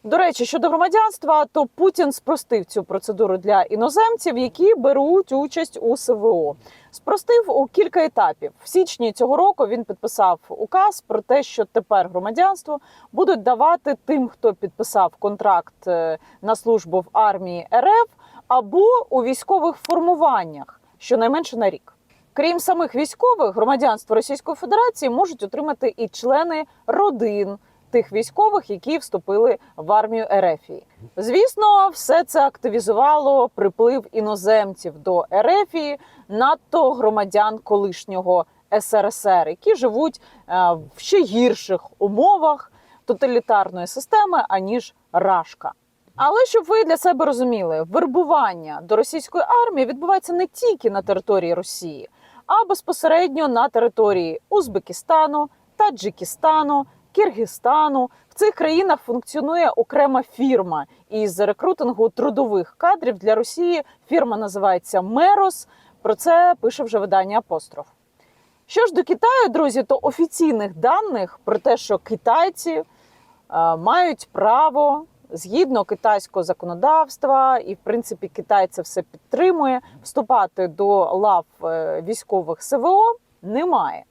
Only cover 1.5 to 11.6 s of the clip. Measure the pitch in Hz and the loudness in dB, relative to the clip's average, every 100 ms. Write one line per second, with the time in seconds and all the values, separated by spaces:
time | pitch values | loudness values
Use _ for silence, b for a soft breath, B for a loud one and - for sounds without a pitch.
1.5 | 311 277 - 381 - 294 - - 311 - | -2 -2 0 0 2 -2 -2 -4 -4 -2
2.5 | 220 175 208 170 190 - 196 196 185 190 | -4 -2 -8 -6 -8 -6 -2 0 0 2
3.5 | 196 175 214 247 311 453 466 349 247 254 | 2 2 -2 0 2 0 0 -4 -2 -4
4.5 | - 381 415 269 277 285 370 381 269 285 | 2 2 4 4 4 4 2 2 -2 -2
5.5 | 339 330 - 233 - - 214 220 175 151 | -4 -6 -4 -2 -2 -2 0 2 2 -2
6.5 | 147 b b b - - 415 - 480 403 | -6 b b b -12 -4 -2 2 2 4
7.5 | 277 262 - - 359 320 - 180 - - | 0 0 0 2 2 0 0 0 -2 -12
8.5 | _ - 359 359 - 233 - 240 294 381 | _ -2 -2 -2 -2 -6 -2 0 4 2
9.5 | 370 226 233 233 196 226 - 190 170 _ | 2 -2 -2 -6 -10 -8 0 0 0 _
10.5 | - 220 381 403 - _ 220 - 262 262 | -10 -4 0 0 -2 _ -6 0 0 0
11.5 | - | -6